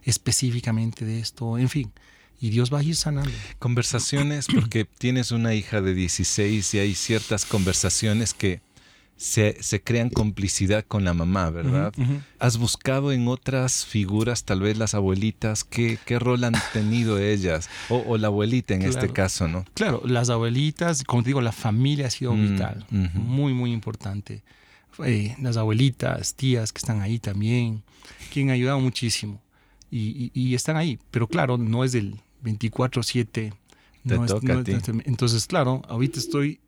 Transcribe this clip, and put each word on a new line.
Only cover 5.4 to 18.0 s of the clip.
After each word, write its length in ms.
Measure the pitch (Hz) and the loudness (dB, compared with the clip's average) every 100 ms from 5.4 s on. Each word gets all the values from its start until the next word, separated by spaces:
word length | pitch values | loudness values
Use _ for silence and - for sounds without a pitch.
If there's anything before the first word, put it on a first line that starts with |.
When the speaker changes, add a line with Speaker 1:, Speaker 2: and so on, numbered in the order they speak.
| 117 | 2
Speaker 2:
hija 260 | 107 98 107 | 0 0 0
de 140 | 95 | 2
dieciséis 800 | 92 90 - 92 - 104 107 95 | 2 0 0 0 2 2 2 0
y 40 | 104 | 0
hay 160 | 101 | 0
ciertas 500 | 92 - 110 - 107 | 0 0 0 0 -4
conversaciones 880 | - 107 92 - 95 - 110 104 110 | 0 2 2 2 0 0 2 2 0
que 260 | - 101 90 _ - - - _ _ | 0 0 0 _ -20 -20 -20 _ _
se, 440 | - - 107 - | -2 2 2 2
se 220 | - 104 | -4 -4
crean 280 | - 117 120 | 0 0 2
complicidad 720 | - 107 98 98 - 95 107 - | 2 0 0 -2 0 2 2 2
con 180 | 104 | 0
la 80 | 92 | 2
mamá, 380 | 85 82 98 85 | 2 2 2 0
¿verdad? 420 | 82 131 127 - 120 | 0 0 0 0 0
Speaker 1:
Ujú, 40 | 127 | 0
ujú. 80 | 143 139 - | -2 -6 0
Speaker 2:
¿Has 180 | 127 113 | 0 2
buscado 540 | 117 - - 135 143 | 0 0 0 0 2
en 160 | 131 120 | 2 2
otras 580 | 127 - 131 127 - | 0 0 0 0 -2
figuras, 600 | - 110 92 107 113 117 | 0 0 2 2 2 -2
tal 160 | - 95 | 0 2
vez 180 | 101 107 | 2 2
las 160 | 110 | 0
abuelitas, 680 | 107 95 95 110 - 113 107 | 2 2 2 0 -2 -4 -2
qué, 340 | - - 117 113 - | -4 0 0 -2 -2
qué 140 | 120 | 0
rol 240 | 117 123 | 2 2
han 100 | 120 | 2
Speaker 1:
<laughs> 180 | 113 - | 0 0
Speaker 2:
tenido 460 | 113 107 117 113 101 | -2 0 2 2 2
ellas? 500 | 101 104 92 80 87 - - | 2 2 0 -2 -4 -12 -2
O, 80 | 123 | -2